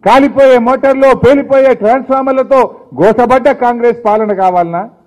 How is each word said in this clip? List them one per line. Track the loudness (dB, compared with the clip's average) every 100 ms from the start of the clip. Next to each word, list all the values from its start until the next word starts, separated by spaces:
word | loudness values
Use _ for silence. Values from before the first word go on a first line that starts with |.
| 2
కాలిపోయే | 2 2 2 2 4
మోటార్లో, | 0 -2 -2 0 2 2
పేలిపోయే | 2 2 0 0 2
ట్రాన్స్‌ఫార్మర్లతో | 0 0 -2 -2 -4 -2 -4 0 0 0 -6 -20 -2
గోసబడ్డ | 0 2 2 2 0
కాంగ్రెస్ | 0 -2 -2 -2 -2 -2
పాలన | -2 -2
కావాలనా? | -2 -2 0 -4 -6 -10 _